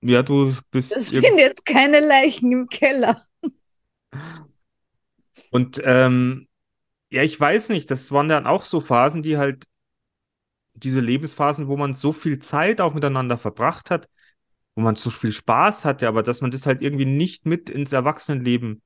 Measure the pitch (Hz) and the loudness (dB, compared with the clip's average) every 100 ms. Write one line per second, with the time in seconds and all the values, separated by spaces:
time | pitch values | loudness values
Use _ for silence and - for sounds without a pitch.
0 | 120 123 127 143 139 131 - - 123 220 | 4 2 4 2 2 -2 -4 -4 -2 -4
1 | 233 131 523 392 269 - - 294 277 294 | -2 2 4 6 4 2 0 2 4 4
2 | 302 277 277 254 247 254 247 - 285 269 | 6 4 4 0 0 0 -2 0 0 2
3 | 233 226 _ _ 320 _ _ _ _ _ | 0 0 _ _ -12 _ _ _ _ _
4 | _ 139 160 160 147 _ _ _ _ _ | _ -16 -16 -20 -20 _ _ _ _ _
5 | _ _ _ _ _ 123 127 131 139 127 | _ _ _ _ _ -2 -2 -4 2 4
6 | 131 127 127 131 131 _ _ _ _ _ | 4 4 0 -4 -12 _ _ _ _ _
7 | _ 127 151 156 147 196 214 202 - 131 | _ -2 -2 2 2 2 0 -4 -2 -6
8 | - 139 151 151 127 175 - 170 - 120 | -2 0 2 0 2 -2 0 -6 0 2
9 | 131 160 156 151 139 135 - _ _ _ | 2 0 -4 -2 -2 -4 -14 _ _ _
10 | _ _ _ _ _ _ _ - 131 131 | _ _ _ _ _ _ _ -12 -4 -2
11 | 117 127 156 - 147 147 139 139 143 131 | 0 -2 -4 -2 -2 -2 -4 -4 -4 -2
12 | 139 156 170 139 - 147 175 220 180 147 | -4 -2 -4 -6 -4 -2 0 0 -2 0
13 | 143 131 127 120 110 - 123 170 - 170 | -2 -2 -2 -4 -6 -2 -4 -4 -6 -6
14 | - _ _ _ _ _ _ - 113 110 | -6 _ _ _ _ _ _ -4 -2 -2
15 | 120 - 113 107 - 117 180 208 151 135 | -4 -6 -6 -6 -2 2 2 0 -4 -2
16 | 120 110 110 123 131 131 139 131 139 143 | -2 -2 -2 -2 -4 -4 -4 -2 -2 -2
17 | 135 139 180 - - 170 170 - 139 139 | -2 0 -2 -4 -4 -4 -4 -8 -4 -2
18 | 127 156 - 139 123 120 120 107 | -2 -4 -6 -4 -2 -2 -4 -10